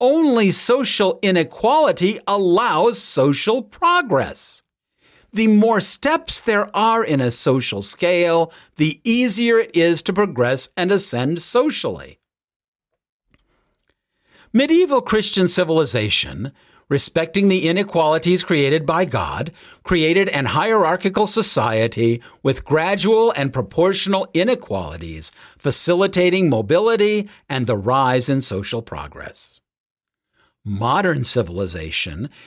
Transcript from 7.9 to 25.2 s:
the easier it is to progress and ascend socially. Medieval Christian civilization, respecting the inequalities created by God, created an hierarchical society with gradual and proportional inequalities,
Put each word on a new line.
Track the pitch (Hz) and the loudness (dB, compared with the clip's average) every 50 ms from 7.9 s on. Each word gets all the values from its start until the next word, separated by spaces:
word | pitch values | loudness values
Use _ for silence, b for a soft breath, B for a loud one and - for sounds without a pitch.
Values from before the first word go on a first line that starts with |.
| - - 175 170 180 175 175 170 170 165 165 160 B B B B B | -6 -2 0 0 2 2 2 2 2 2 0 -2 B B B B B
the | - 151 156 151 - - | -2 -2 -2 -2 -2 -2
easier | 233 226 240 254 240 - - 233 233 233 226 | 0 0 2 2 0 0 0 2 2 2 2
it | 220 - - | 2 0 2
is | 170 170 170 170 160 - | 2 2 2 2 0 -2
to | - 185 | -2 -2
progress | 196 208 190 147 120 120 123 135 131 - - _ | 0 -2 -2 0 0 0 0 0 -2 -2 -4 _
and | - 175 185 202 | -4 -2 0 0
ascend | 196 - - - 120 127 143 170 170 - | 0 0 -2 -4 -4 -2 -2 -4 -4 -4
socially. | - - 247 285 302 202 - - 131 92 80 69 - - _ _ _ _ _ _ _ _ _ _ _ _ _ _ _ _ _ _ _ _ _ _ _ _ _ _ _ _ _ _ _ _ _ _ _ _ _ _ _ b b b b b b b b b | -2 0 0 0 0 -2 -4 -4 -6 -6 -8 -12 -18 -20 _ _ _ _ _ _ _ _ _ _ _ _ _ _ _ _ _ _ _ _ _ _ _ _ _ _ _ _ _ _ _ _ _ _ _ _ _ _ _ b b b b b b b b b
Medieval | 226 277 294 320 339 370 285 277 254 247 | 2 2 4 4 4 4 4 2 0 0
Christian | - 220 220 208 - - 190 180 175 | 0 0 0 0 0 0 0 2 2
civilization, | - 185 180 160 165 160 156 139 131 117 107 104 - - - - 67 73 107 139 - b b b b b b b | 2 0 0 2 2 2 2 2 0 -2 -2 -2 -2 -2 -4 -4 -8 -10 -12 -12 -12 b b b b b b b
respecting | 143 139 - - - 165 165 165 - 196 196 196 | -2 -2 -2 -2 -2 -4 -4 -2 0 0 2 2
the | 185 185 135 165 | 2 2 0 0
inequalities | 170 190 202 202 - 170 156 151 156 160 160 170 180 175 - | 0 -2 -2 -2 0 0 2 2 2 2 2 0 0 0 0
created | - 180 147 143 139 147 160 147 | 0 0 0 2 2 0 0 0
by | 143 160 170 185 | 0 0 0 0
God, | 147 123 110 85 80 67 87 135 160 - B B B B B B | -2 -2 -4 -6 -6 -6 -8 -8 -10 -12 B B B B B B
created | - 185 170 156 156 170 196 196 196 | -2 0 2 2 2 2 2 0 0
an | 156 143 135 | 0 -2 -2
hierarchical | 110 104 151 175 220 226 214 180 160 175 185 - 196 185 - 214 | -2 -2 0 0 2 2 2 2 2 0 0 -2 -2 -2 0 0
society | 196 - - - - - - 110 117 110 110 113 113 - 123 117 117 117 117 B B B B B | 0 0 0 0 0 0 0 0 0 0 0 0 0 0 0 0 0 0 0 B B B B B
with | 139 135 - - | -2 -2 -2 -2
gradual | - 139 156 160 185 202 196 160 208 220 220 226 233 - | -2 0 0 0 0 -2 0 0 2 2 4 4 2 0
and | 147 139 135 - | 0 -2 -4 -4
proportional | 131 107 - - - 170 190 190 - - 190 98 95 - - - | -4 -6 -4 0 0 2 2 2 0 0 -2 -2 -2 -2 -2 -2
inequalities, | 160 180 233 254 247 - - 104 95 87 73 80 82 85 82 80 80 | 0 0 0 0 -2 -4 -6 -8 -8 -8 -8 -10 -12 -12 -12 -12 -10